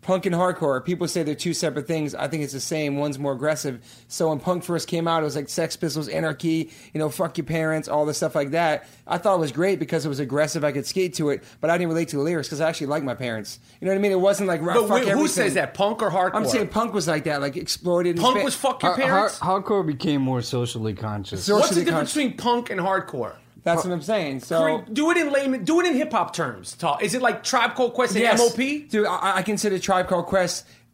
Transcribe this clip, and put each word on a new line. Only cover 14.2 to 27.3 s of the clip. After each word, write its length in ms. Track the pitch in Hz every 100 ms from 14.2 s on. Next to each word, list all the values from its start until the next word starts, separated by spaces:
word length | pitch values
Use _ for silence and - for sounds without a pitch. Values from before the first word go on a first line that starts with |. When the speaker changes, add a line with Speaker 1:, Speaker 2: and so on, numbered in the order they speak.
Speaker 1:
wasn't 260 | 190 196 196
like, 160 | 170
Speaker 2:
But 220 | 165 202 208
Speaker 1:
"Fuck 120 | 196
Speaker 2:
wh-, 20 |
who 60 | 233
Speaker 1:
everything." 180 | 202 302
Speaker 2:
says 260 | - 208
that? 200 | 185 139
Punk 260 | - 202 226
or 100 | 214
hardcore? 220 | 175 185 202
Speaker 1:
I'm 100 | 220
saying 220 | 247 202
punk 260 | 214 226
was 140 | 196 160
like 160 | 156
that, 160 | 156 147
like, 160 | 143 139
Exploited 580 | 160 - 175 175 175 170
and 60 |
Speaker 2:
Punk 120 | 240 254
Speaker 1:
spa- 80 |
Speaker 2:
was 100 | 262
"Fuck 280 | - 262 254
your 80 | 175
Speaker 3:
Har-, 60 | 180
har-, 120 | 262 190
Speaker 2:
parents"? 220 | 208 -
Speaker 3:
hardcore 440 | 175 190 190 208
became 360 | 165 139 165 143
more 220 | 131 127
socially 520 | 117 123 120 117 110
conscious. 480 | 101 107 104 98 95
Speaker 1:
Socially 160 | 131 208
Speaker 2:
What's 140 | 311
the 60 | 170
difference 280 | 180 165 254
Speaker 1:
conscious. 20 |
Speaker 2:
between 220 | 302 262 -
punk 340 | 240 240 240
and 100 | 196
hardcore? 520 | 180 190 185 139 110 - - -
Speaker 1:
That's 200 | - 170
what 80 | 180
I'm 80 | 175
saying. 380 | 147 220 156 135
So 380 | - 165 160 156
Speaker 2:
Cre-, 140 | 180
do 180 | 220 311
it 80 | 349
in 120 | 302
layman, 340 | 277 277 262
do 160 | 185 320
it 60 | 359
in 80 |
hip 180 | 254 302
hop 200 | 220 170
terms, 420 | - 147 104 90
Tal. 220 | - 170 143
Is 120 | 202
it 60 | 226
like 220 | 247